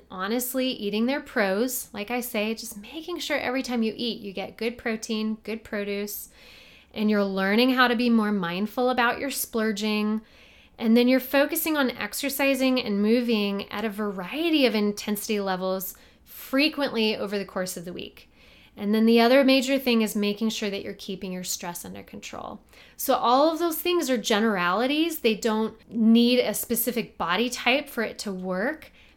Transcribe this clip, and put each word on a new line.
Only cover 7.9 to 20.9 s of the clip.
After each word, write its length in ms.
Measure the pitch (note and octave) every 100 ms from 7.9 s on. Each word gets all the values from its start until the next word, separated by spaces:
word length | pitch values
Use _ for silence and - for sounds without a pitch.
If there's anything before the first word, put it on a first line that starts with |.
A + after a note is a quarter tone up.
| A#3+
be 140 | B3
more 220 | A3+ G#3
mindful 580 | G#3 E3+ F3 G#3+ - B3
about 300 | B3 A#3+ -
your 120 | C#4
splurging. 880 | C4 - A#3 A3 G3+ G#3+ G#3+ G#3+ A3 - - - - _ -
And 180 | A#3 A#3
then 120 | B3
you're 120 | C4
focusing 580 | B3+ C#4 D4 D#4+ E4 D4+
on 140 | B3+
exercising 880 | B3 G#3 - C#4 C#4 C#4 C4 C4 B3+
and 200 | - G3+
moving 680 | G#3 A#3+ A#3+ A3 G3+ G3 -
at 140 | G3+ A3
a 40 |
variety 760 | G3+ G#3+ F#3 F3+ B3+ E4 D#4 B3+
of 100 | G#3+
intensity 640 | G#3 G#3 - G#3 - G#3+
levels 560 | G3 F#3 F#3 F#3+ F#3 - - _ _ - -
frequently 720 | C4+ D4+ D4+ C#4 A3+ A3 G#3
over 220 | G#3 G#3
the 80 | F#3+
course 300 | G3 F#3 F#3
of 100 | F3
the 80 |
week. 360 | F3 - - - _ - - - -
And 160 | G3+
then 120 | A3 A3
the 160 | A#3
other 220 | A#3 C4
major 360 | C4 C4 B3+ C4+
thing 220 | C4+ A#3
is 140 | G#3+ G#3
making 340 | G#3 G3+ A3+
sure 200 | A3 G#3
that 140 | G3
you're 100 | -